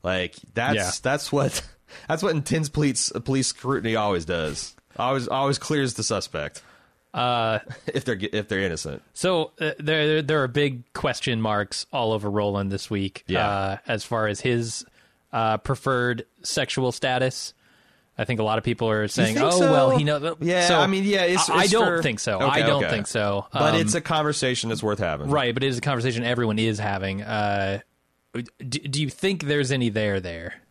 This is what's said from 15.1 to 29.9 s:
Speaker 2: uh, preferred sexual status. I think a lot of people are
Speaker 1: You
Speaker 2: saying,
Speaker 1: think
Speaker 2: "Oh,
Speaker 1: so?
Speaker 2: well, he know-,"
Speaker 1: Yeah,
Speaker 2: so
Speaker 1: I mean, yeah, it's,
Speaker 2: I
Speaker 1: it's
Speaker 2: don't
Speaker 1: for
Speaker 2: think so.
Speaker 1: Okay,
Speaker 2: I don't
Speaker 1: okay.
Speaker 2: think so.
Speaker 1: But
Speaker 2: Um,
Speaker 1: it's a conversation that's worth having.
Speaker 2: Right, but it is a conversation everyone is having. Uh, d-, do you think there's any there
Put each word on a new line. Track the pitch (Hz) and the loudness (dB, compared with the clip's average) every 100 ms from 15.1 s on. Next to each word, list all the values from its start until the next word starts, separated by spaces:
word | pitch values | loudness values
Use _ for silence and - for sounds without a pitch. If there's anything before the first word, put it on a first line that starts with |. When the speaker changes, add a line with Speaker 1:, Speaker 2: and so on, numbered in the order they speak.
| _ _ | _ _
Speaker 2:
uh, | 120 110 107 | 0 2 0
preferred | - 131 135 127 123 117 - _ | -2 -2 0 0 0 -2 -6 _
sexual | - - 135 - 127 | -4 -2 -2 0 0
status. | - 135 127 127 - - _ _ _ _ _ _ - | 0 -2 0 0 -2 -12 _ _ _ _ _ _ -8
I | |
think | 110 117 | -2 0
a | |
lot | 107 110 | 2 2
of | |
people | 120 117 113 | 0 0 0
are | 107 | 2
Speaker 1:
You | 107 | 0
Speaker 2:
saying, | - 113 110 | 2 2 2
Speaker 1:
think | - | 2
Speaker 2:
"Oh, | - | 4
Speaker 1:
so? | - | 6
Speaker 2:
well, | - - - | 6 6 4
he | 147 | 2
know-," | 151 156 160 | 0 -2 -2
Speaker 1:
Yeah, | 165 180 175 | 0 2 4
Speaker 2:
so | 170 | 4
Speaker 1:
I | 185 | 4
mean, | 190 | 2
yeah, | 196 196 175 | 2 2 2
it's, | 180 165 | 2 2
Speaker 2:
I | 160 | 4
Speaker 1:
it's | 190 | 4
Speaker 2:
don't | 214 196 | 4 2
Speaker 1:
for | 170 | 2
Speaker 2:
think | 151 107 | 0 -2
so. | - 98 | -2 0
Speaker 1:
Okay, | 135 | 2
Speaker 2:
I | 147 117 | 2 2
don't | 139 90 | 2 0
Speaker 1:
okay. | |
Speaker 2:
think | 110 - | -2 -2
so. | 117 104 101 - | 0 0 -2 -4
Speaker 1:
But | 135 151 - | 0 2 4
Speaker 2:
Um, | |
Speaker 1:
it's | 214 | 2
a | 180 | 0
conversation | - 160 151 147 131 123 113 | 0 0 0 0 -2 -2 -2
that's | 110 | -2
worth | 107 104 | -2 0
having. | 90 73 101 | -2 -2 0
Speaker 2:
Right, | 147 123 | 2 2
but | 117 | 0
it | 135 | -2
is | 123 | -2
a | |
conversation | 143 127 127 117 | -2 0 0 0
everyone | 120 123 113 107 | -2 0 0 2
is | 113 107 | 0 0
having. | 107 98 95 95 | -2 -2 -4 -6
Uh, | 107 107 104 101 98 98 - _ _ _ _ | -4 -2 0 0 0 -2 -8 _ _ _ _
d-, | 117 120 _ 131 143 | -10 -10 _ -8 -6
do | 147 139 | -4 -2
you | 147 | -2
think | - 190 190 | -2 -2 -2
there's | 147 147 131 | 0 0 2
any | 135 | 2
there | 120 | 2